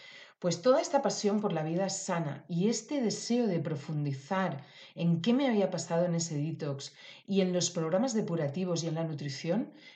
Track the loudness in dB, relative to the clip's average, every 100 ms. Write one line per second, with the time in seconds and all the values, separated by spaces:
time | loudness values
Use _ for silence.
0 | -20 -20 -20 _ -2 2 4 4 4 2
1 | 2 0 2 2 2 0 0 0 0 -2
2 | -2 -2 -2 -6 -4 0 2 0 -2 0
3 | 0 -2 0 0 2 0 -2 -4 -4 -2
4 | -2 -4 -2 -2 0 -4 -12 -20 -18 -2
5 | 2 2 4 4 4 4 2 0 0 2
6 | 2 0 -2 -2 -4 -4 -6 -6 -10 -16
7 | -20 -16 -2 0 2 2 0 -2 0 0
8 | 2 0 -2 -2 -2 -2 -2 -2 -2 -2
9 | -4 -4 -6 -6 -2 -2 -2 -10 -20